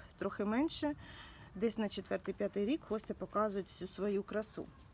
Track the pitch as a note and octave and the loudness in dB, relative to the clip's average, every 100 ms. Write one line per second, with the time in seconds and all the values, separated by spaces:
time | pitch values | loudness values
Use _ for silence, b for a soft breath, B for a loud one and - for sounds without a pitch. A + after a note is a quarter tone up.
0 | - - G3 - G3+ A3+ D#4+ - D4+ D4 | -12 -2 -2 2 2 4 4 2 0 0
1 | B B B B B - A3 G#3+ G#3 - | B B B B B 2 2 4 0 0
2 | F#3+ F#3+ - F#3+ G3+ G3+ G#3 D#4+ - G#3+ | -2 -2 0 0 0 2 4 2 2 -2
3 | - G#3 F#3 G3+ G#3+ G3 F#3 - F#3 - | -2 -4 0 2 2 2 -4 -6 -6 -2
4 | G3+ G3 G3 G#3 G#3+ - - - - | 2 2 2 -2 -2 -4 -8 -10 -16